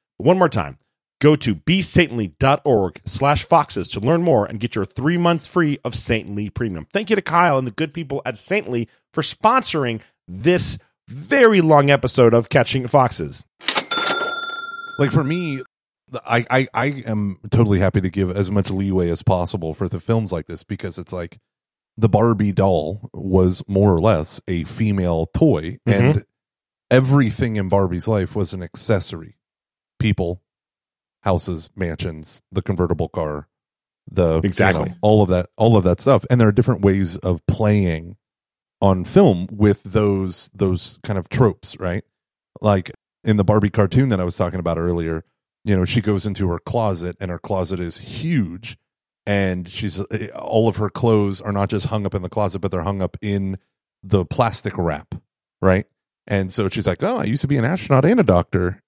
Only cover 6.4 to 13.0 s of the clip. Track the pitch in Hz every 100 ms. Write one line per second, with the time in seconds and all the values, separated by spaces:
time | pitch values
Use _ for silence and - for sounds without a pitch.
6.4 | 104 - 117 82 - 202 208 208 - 170
7.4 | 175 135 127 101 156 170 143 139 - 110
8.4 | - 202 101 120 120 _ _ - 135 -
9.4 | 220 262 - 160 123 110 - _ - 92
10.4 | 139 180 - - - _ - 127 180 277
11.4 | 233 202 160 147 139 139 123 - 117 117
12.4 | 113 139 123 135 123 143